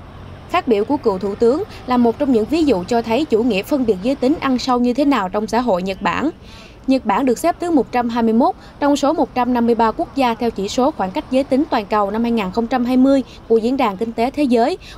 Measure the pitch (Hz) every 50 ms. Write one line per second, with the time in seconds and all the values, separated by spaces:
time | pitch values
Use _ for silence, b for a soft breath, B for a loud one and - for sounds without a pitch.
0 | - - - - - - - - - - - 349 359 - 226 202 220 - 285 277
1 | - 233 190 185 202 196 202 - 233 226 262 320 427 - B B B B 247 247
2 | 240 233 226 - 294 269 262 214 214 214 269 339 320 285 220 180 175 - 240 233
3 | 226 226 226 254 320 - 233 208 233 262 208 185 202 - 294 277 262 220 202 180
4 | 185 247 277 269 247 254 302 - - 269 254 240 - 262 247 247 240 247 233 269
5 | 302 285 277 233 190 185 190 214 214 - 226 226 254 247 190 175 185 196 190 190
6 | 196 180 165 180 214 311 - - B B B B B B B B B - 262 262
7 | - 214 196 202 277 254 233 - - 330 349 - 339 349 339 269 214 - - 247
8 | 240 240 226 240 233 220 220 226 277 359 381 B B B B B 294 285 285 277
9 | - 269 330 349 277 - - 254 247 247 247 240 233 233 233 220 226 220 214 -
10 | 339 - - 277 262 240 226 - 247 233 - - 190 202 - - 247 294 311 -
11 | 196 190 185 302 311 - 254 262 277 - 262 254 320 - 320 247 202 190 220 214
12 | 202 196 208 226 233 233 233 233 196 185 185 233 233 226 269 247 247 240 262 254
13 | 254 269 277 269 240 B B B B - 226 226 208 240 269 262 269 214 190 185
14 | 226 233 226 - 226 262 269 285 302 254 247 233 233 294 370 370 B B B